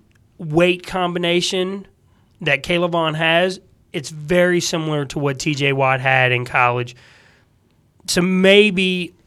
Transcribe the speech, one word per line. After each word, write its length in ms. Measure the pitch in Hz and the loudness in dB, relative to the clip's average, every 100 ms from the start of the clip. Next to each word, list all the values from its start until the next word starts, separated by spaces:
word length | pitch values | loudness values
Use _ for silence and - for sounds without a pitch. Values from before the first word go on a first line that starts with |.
| _ _ _ - | _ _ _ -14
weight 480 | 165 156 180 180 - | -4 2 2 0 -6
combination 1000 | 185 175 175 175 175 175 190 185 196 - _ _ _ _ _ | -4 -2 -2 0 0 0 -2 -4 -8 -14 _ _ _ _ _
that 220 | 151 139 | -2 -2
Caleb 280 | 160 175 175 | 0 -2 0
Vaughn 220 | 170 160 | -2 -2
has, 460 | 156 165 165 185 185 - _ _ | -2 0 2 0 -4 -14 _ _
it's 160 | 165 131 | -12 -10
very 500 | 156 151 180 180 175 | -12 -2 2 2 2
similar 460 | - 170 156 151 135 | -2 -4 -2 -4 -4
to 140 | 151 | -4
what 200 | 143 131 | -4 -2
T 140 | 156 | -4
J 200 | 139 143 | -2 0
Watt 260 | 135 131 131 | 0 0 0
had 300 | 131 131 127 | 2 2 2
in 140 | 123 120 | 0 -2
college. 500 | 139 123 123 123 - - - _ _ _ _ _ _ _ _ - | 0 0 0 -6 -12 -20 -20 _ _ _ _ _ _ _ _ -6
So 140 | 185 | -2
maybe 920 | 180 185 190 202 214 185 185 180 170 - | 0 4 6 6 6 2 0 -2 -6 -14